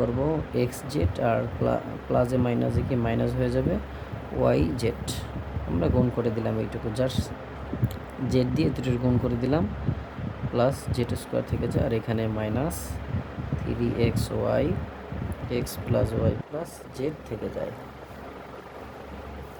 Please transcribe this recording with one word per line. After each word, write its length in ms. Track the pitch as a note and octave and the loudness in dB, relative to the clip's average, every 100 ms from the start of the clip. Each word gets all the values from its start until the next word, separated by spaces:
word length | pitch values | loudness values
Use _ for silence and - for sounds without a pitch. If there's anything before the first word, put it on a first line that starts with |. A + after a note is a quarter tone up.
করবো, 240 | B2 B2 D3 D#3 - B2 | 2 2 2 0 0 0
এক্স 160 | B2 - C#3 | 0 0 -4
জেড, 200 | D3+ - - B2 | 0 2 2 2
আর 100 | A2+ A#2 - | 4 0 0
প্লা-, 260 | B2 A#2 - A#2 - | 2 2 0 -8 0
প্লাসে 280 | B2+ B2 B2+ B2 | 2 4 4 4
মাইনাসে 340 | A#2+ B2 A#2+ B2 | 2 2 2 2
কি 60 | B2+ A#2 | 2 2
মাইনাস 240 | A#2 A#2+ B2 | 2 2 2
হয়ে 120 | B2+ B2+ | 2 2
যাবে, 180 | C#3+ G3+ - - - - - C3 | 2 0 -2 -10 -8 -10 -6 2
ওয়াই 220 | B2 B2+ D#3 B2+ | 4 6 4 2
জেড। 220 | A2+ - - - - - - - - | 0 0 -4 -6 -6 -6 -6 -6 -2
আমরা 160 | E2+ E2+ | 2 4
গুণ 120 | B2 B2+ A#2 | 6 4 4
করে 140 | A#2 A2 | 0 0
দিলাম 180 | A2 A2 | 0 0
এইটুকু, 260 | G#2+ A2+ A#2 A2 | 0 -2 -4 0
just 240 | C3 - - - - - - - - - - - B2+ | 0 0 -2 -6 -10 -10 -6 -2 -2 -2 -8 -4 2
জেড 160 | B2+ B2+ B2+ | 4 4 4
দিয়ে 120 | D#3+ C3 | 2 2
দুটোর 200 | C3 A#2+ | 0 2
গুণ 100 | B2 B2 | 4 4
করে 140 | B2 A#2+ | 4 0
দিলাম, 200 | B2+ D3+ G3+ - - - - - - - - | 2 2 2 -2 -2 -2 -6 -8 -8 -6 -2
প্লাস 260 | A#2+ B2 C3+ - | 2 4 2 -2
জেড 160 | - A#2+ - | 0 0 -2
স্কয়ার 220 | - A#2+ A#2+ | -2 -2 0
থেকে 160 | - A#2+ | 0 2
যায়, 120 | - A#2 | 2 2
আর 60 | A2+ | 2
এখানে 220 | A2+ A2+ A2 G#2+ | 0 0 0 0
মাইনাস 380 | G#2+ A2+ D#3 - - - - - - - - - | 0 0 0 -2 -6 -6 -4 -4 -4 -8 -4 -2
থ্রি 300 | - A#2 A#2+ A2+ A#2 | -2 0 0 4 4
এক্স 160 | - A2+ A2+ | 4 0 0
ওয়াই 260 | A2 A#2 - - - - - - - - B2 B2 | 2 4 2 0 -4 -10 -10 -6 -6 -6 -2 -2
এক্স 140 | B2 - - | -2 -4 0
প্লাস 220 | A#2 A2 A2+ | 2 4 4
ওয়াই 160 | A2+ A2+ - | 2 2 -4
প্লাস 200 | D3 E3+ - B2 B2 | -6 -8 -10 -14 -4
জেড 180 | C#3+ D#3 - | -4 -4 -8
থেকে 200 | G#2+ G2+ - | -6 -4 -4
যায়। 160 | - - - - - - - - - - - - - - - - - - - - | -6 -6 -12 -14 -14 -14 -12 -14 -14 -14 -14 -14 -14 -12 -12 -12 -10 -10 -12 -8